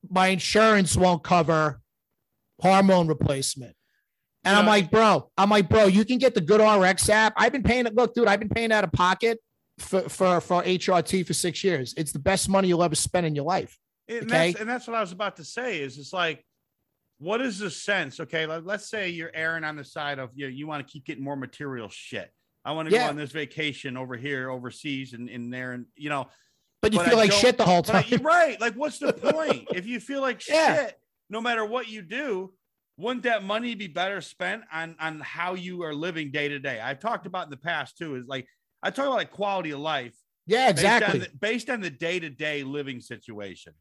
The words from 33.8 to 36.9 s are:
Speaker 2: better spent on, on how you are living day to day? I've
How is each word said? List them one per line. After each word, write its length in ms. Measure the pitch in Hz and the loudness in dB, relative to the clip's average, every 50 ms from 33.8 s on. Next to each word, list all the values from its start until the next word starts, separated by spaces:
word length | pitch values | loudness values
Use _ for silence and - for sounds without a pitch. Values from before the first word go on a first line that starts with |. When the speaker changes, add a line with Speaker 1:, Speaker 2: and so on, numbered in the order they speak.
| 208 | -10
Speaker 2:
better 320 | 180 143 175 180 190 202 185 | -8 -4 -4 -4 -2 -4 -6
spent 440 | 143 - - _ 180 180 202 226 220 _ | -10 -12 -10 _ -6 -6 -6 -8 -10 _
on, 260 | 160 160 165 165 165 - | -10 -10 -10 -10 -10 -8
on 220 | 156 160 156 151 | -8 -8 -8 -8
how 320 | 143 - - 160 175 180 190 | -14 -12 -8 -6 -6 -6 -6
you 280 | 185 175 180 180 175 170 | -8 -8 -10 -8 -8 -8
are 120 | 156 151 | -8 -6
living 340 | 143 160 185 170 165 151 139 | -6 -6 -6 -6 -6 -8 -6
day 200 | 131 151 147 147 | -4 -4 -4 -4
to 100 | 147 139 | -6 -6
day? 220 | 135 139 127 110 | -8 -8 -8 -6
I've 180 | 110 127 | -8 -8